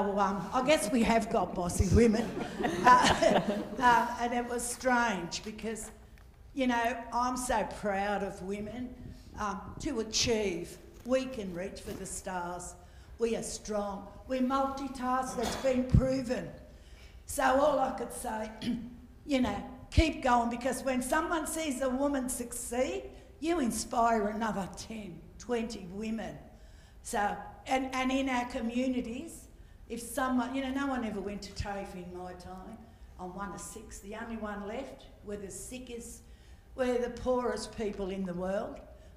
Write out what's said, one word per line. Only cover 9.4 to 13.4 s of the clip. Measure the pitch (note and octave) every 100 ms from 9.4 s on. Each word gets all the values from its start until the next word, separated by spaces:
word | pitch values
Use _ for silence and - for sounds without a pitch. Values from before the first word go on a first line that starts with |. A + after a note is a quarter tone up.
um, | G#3 F#3+ - -
to | D#4 A#3
achieve. | G#3+ - B3 A3 G3+ E3+ E3+ - - -
We | A#3+ C4
can | B3+ A3+ F#3+
reach | E3+ F#3 -
for | G#3+
the | F3+ F#3
stars. | - F#3+ F3+ F3 F3 - - - - - -
We | A#3
are | A3+